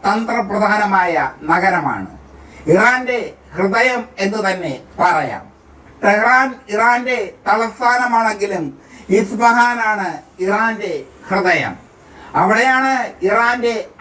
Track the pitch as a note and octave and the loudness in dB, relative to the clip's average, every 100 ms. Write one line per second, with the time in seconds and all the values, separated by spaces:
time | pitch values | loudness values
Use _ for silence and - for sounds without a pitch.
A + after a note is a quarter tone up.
0 | G3 G#3+ A3+ A#3 G3 G#3 G#3 G#3+ G#3 F#3+ | -2 -2 -2 -4 -2 0 0 2 2 2
1 | F3+ D#3+ D#3 - D3+ F3 F#3+ - C#3 G2+ | 2 0 -2 -6 -2 0 2 0 -4 -6
2 | F#2+ - - - - - D#3 F3+ A3+ B3+ | -10 -16 -20 -20 -20 -8 2 4 4 2
3 | B3 A#3+ F3+ - - D#3 G3 A#3 B3+ B3 | -2 -4 -6 -12 -14 -4 0 2 2 0
4 | - - G3 G#3+ F#3+ F#3 E3 B2+ - - | -6 -4 -4 -2 -2 -2 -6 -10 -10 -2
5 | F3+ E3 - - - - - - - - | 0 0 -2 -8 -14 -20 -20 -20 -20 -2
6 | G#3+ G#3 A#3 B3+ C4 B3 - G#3 A#3 A#3+ | 2 2 4 4 2 -4 -6 0 2 2
7 | B3 A#3+ F#3 - - A3 A3 - A#3+ B3 | 0 -4 -6 -6 -2 0 -2 -2 0 2
8 | A#3+ A#3 A3+ G3+ G3+ F#3 D3 - - - | 0 0 0 -2 -4 -4 -6 -10 -20 -12
9 | - G#3 G3+ A3 A#3 A#3 A#3+ A#3+ A3 G#3 | 0 0 0 2 4 4 2 2 -2 -2
10 | A3+ - - - F#3 G#3 A3+ G#3 F#3+ D3 | -4 -8 -14 -6 -2 0 0 -4 -6 -8
11 | - - - F#3+ F3+ - - - - - | -10 -14 -4 0 2 0 -2 -10 -18 -20
12 | - - - - F#3 A3 C4 C4 C4+ C4 | -20 -20 -6 0 2 2 2 2 0 -2
13 | A3+ - F#3 G#3+ A#3+ B3 A#3 A3+ - - | -4 -4 0 2 0 0 -2 -4 -8 -2